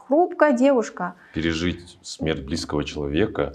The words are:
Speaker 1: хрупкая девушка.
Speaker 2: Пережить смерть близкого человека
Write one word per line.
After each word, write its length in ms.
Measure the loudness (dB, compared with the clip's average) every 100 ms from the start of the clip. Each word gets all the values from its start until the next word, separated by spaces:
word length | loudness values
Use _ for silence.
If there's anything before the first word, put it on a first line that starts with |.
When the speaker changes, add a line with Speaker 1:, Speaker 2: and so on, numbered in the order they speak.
| 0
Speaker 1:
хрупкая 440 | 2 2 4 2
девушка. 640 | 4 4 4 0 -6 -10 -10 -8
Speaker 2:
Пережить 640 | -2 0 0 -2 -2 -10 -20
смерть 420 | -16 -6 -4 -4
близкого 380 | -4 -8 -4 -4
человека 680 | -4 -6 -2 0 0 0 -4